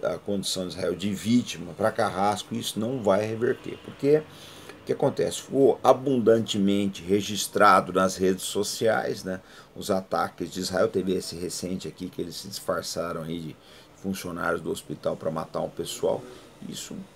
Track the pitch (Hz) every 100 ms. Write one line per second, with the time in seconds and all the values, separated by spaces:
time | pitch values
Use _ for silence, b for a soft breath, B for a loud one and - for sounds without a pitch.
0 | - 85 - 101 - 92 90 87 87 87
1 | 202 190 104 120 104 80 85 82 107 113
2 | 104 90 101 98 - 113 113 104 113 135
3 | 101 98 107 113 120 - - - - -
4 | 139 151 - - - - - - - -
5 | 139 104 90 - - 135 127 - 120 127
6 | 135 127 110 113 110 107 98 101 101 95
7 | 85 101 98 104 - 98 104 95 82 92
8 | 95 90 92 92 - 101 104 - 113 107
9 | 65 65 95 92 B B B - 92 95
10 | 95 82 92 - 85 92 92 92 - 98
11 | 92 92 - 85 87 - 90 92 80 -
12 | 92 - 87 80 95 - - 87 - 85
13 | 85 82 80 85 78 - B B B -
14 | 98 95 87 87 85 85 80 - - 76
15 | - 80 82 78 82 82 80 - 82 -
16 | 92 - - B B - - - - -
17 | 190